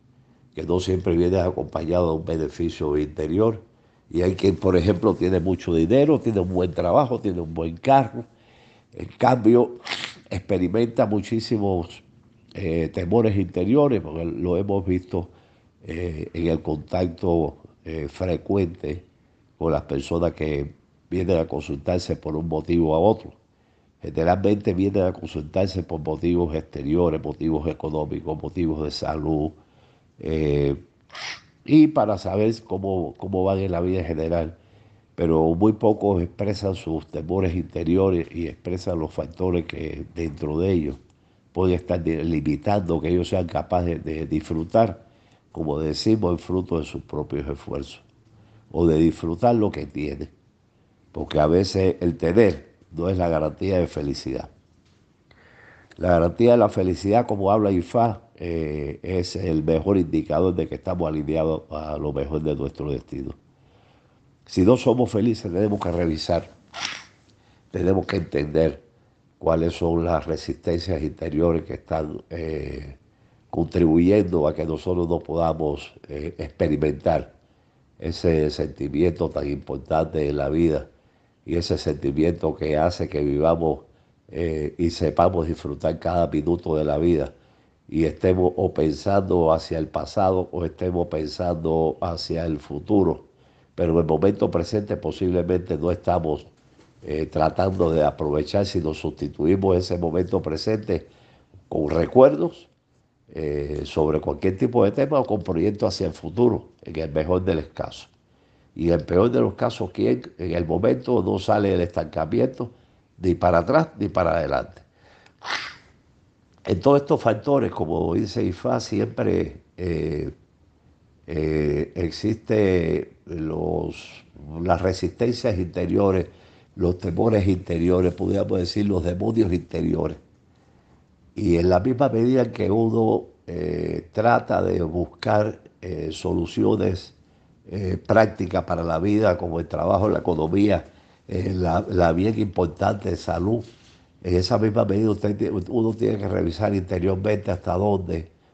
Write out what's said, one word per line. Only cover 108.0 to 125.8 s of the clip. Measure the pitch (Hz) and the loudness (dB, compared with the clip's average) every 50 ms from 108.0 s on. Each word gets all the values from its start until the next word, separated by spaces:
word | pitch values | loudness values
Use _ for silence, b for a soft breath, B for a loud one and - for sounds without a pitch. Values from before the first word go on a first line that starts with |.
| - - _ _ _ b b b b b b b b b b | -20 -20 _ _ _ b b b b b b b b b b
Y | - 82 85 | -2 0 2
en | 85 | 2
el | 80 71 | 2 0
peor | - 87 90 107 120 | 2 2 4 4 4
de | 123 123 | 4 2
los | 117 101 98 | 2 0 0
casos, | - 120 117 - - 104 90 | -2 -4 -4 -2 -4 -6 -6
¿quién? | - 104 104 117 127 123 - - - | -4 -2 0 0 0 0 -4 -10 -12
En | - 90 85 | -8 -6 -4
el | 82 87 85 | -2 -2 0
momento | 80 85 87 104 127 127 123 - 127 123 104 92 | 0 0 2 2 2 2 0 0 0 0 0 0
no | 98 101 92 | 0 -2 -2
sale | - - 104 104 101 98 | 0 0 0 2 2 2
del | 95 87 | 2 2
estancamiento, | 87 85 - 85 82 76 - 80 82 80 104 117 123 131 - - 123 - b b b b b b b b b - | 0 -2 -4 -6 -6 -6 -4 -4 -4 -2 0 0 0 0 -2 -6 -10 -12 b b b b b b b b b -4
ni | 85 90 85 | -2 -2 0
para | - 87 90 85 85 | 2 2 4 4 4
atrás | 82 101 131 160 160 - - | 4 4 4 2 2 0 -4
ni | 101 104 90 | -6 -6 -2
para | - 92 87 80 80 | 0 0 2 2 0
adelante. | 85 76 69 69 62 - - - - - _ B B B B B B B B B B B B B B B B B B B B B B B _ _ _ _ _ _ _ _ _ _ _ - | 0 0 -2 -2 -2 -4 -6 -12 -20 -20 _ B B B B B B B B B B B B B B B B B B B B B B B _ _ _ _ _ _ _ _ _ _ _ -6
En | - 110 90 | -4 -2 2
todos | - 139 143 143 | 4 6 6 6
estos | 143 - 156 123 | 4 2 0 2
factores, | - 117 107 107 - 143 139 135 110 - | 2 0 0 0 0 0 2 2 0 0
como | - - 85 78 85 82 87 85 85 | -2 -4 -4 -2 -2 -2 0 0 0
dice | 107 107 98 95 117 104 | 0 -2 -2 -2 -2 -2
Ifá, | 95 90 - - 123 127 117 | -2 -4 -4 -2 -2 -2 -2
siempre, | 110 - 110 104 107 110 110 127 113 101 90 90 85 78 - - - _ _ | -2 -2 -2 -2 -2 -2 -2 -2 0 0 0 0 -2 -4 -8 -14 -20 _ _
eh, | - 90 90 82 78 78 80 76 76 76 71 - - _ _ _ _ _ _ _ _ _ _ _ _ _ _ _ _ _ | -8 -6 -4 -4 -2 -2 -4 -4 -4 -6 -8 -10 -14 _ _ _ _ _ _ _ _ _ _ _ _ _ _ _ _ _
eh, | - 82 76 78 78 78 76 76 73 71 73 76 - - | -8 -4 -2 -2 0 0 0 0 0 0 0 -2 -4 -4
existe | 92 90 80 - - - 107 113 - - - 110 107 104 95 92 87 82 80 80 76 - - - _ - | -4 -4 -4 -4 -4 -4 -4 -4 -4 -2 0 2 2 4 4 4 2 2 2 0 -2 -2 -6 -12 _ -14
los, | - 85 80 80 80 80 80 82 82 82 80 80 80 82 - - - - - - _ - - 71 73 78 82 | -10 -8 -6 -4 -4 -4 -2 -2 -2 -2 -2 -4 -4 -8 -10 -14 -20 -20 -20 -20 _ -20 -18 -16 -12 -8 -4
las | 85 92 85 90 | 0 2 2 2
resistencias | 92 95 92 - 95 90 - - 123 120 120 - - 117 101 | 2 0 -2 -2 -4 -4 -2 -2 -2 -2 -2 0 0 0 0
interiores, | 87 87 82 - 90 | 0 -2 -4 -4 -4